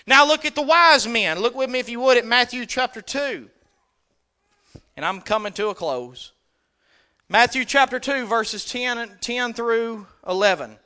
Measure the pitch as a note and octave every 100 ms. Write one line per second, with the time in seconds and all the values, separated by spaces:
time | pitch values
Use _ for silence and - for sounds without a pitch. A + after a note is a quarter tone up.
0 | - C4 D4 D4+ D4+ D4 C#4+ E4 E4+ C#4+
1 | A3 A#3 F3+ E3 A#3 B3 C4 B3+ A#3+ A#3
2 | C4 B3 A3+ A#3+ A#3+ B3 A#3 B3+ B3+ A3+
3 | - C#4 C#4+ F#3 G2+ _ _ _ _ _
4 | _ _ _ _ _ _ _ - _ -
5 | D#3+ F#3+ E3 G#3+ G#3 G3 G#3 F#3+ E3 B2+
6 | B2 B2+ - _ _ _ _ _ _ _
7 | _ _ - G#3+ A#3+ C4 B3 C#4 C4 B3
8 | C4 C4+ A3 A3 - - - B3 B3 A#3
9 | A#3 F#3+ - B3 B3 A#3 A#3 A3+ A#3 A3+
10 | G3 _ - F#3 G3+ E3+ A#2 G#2+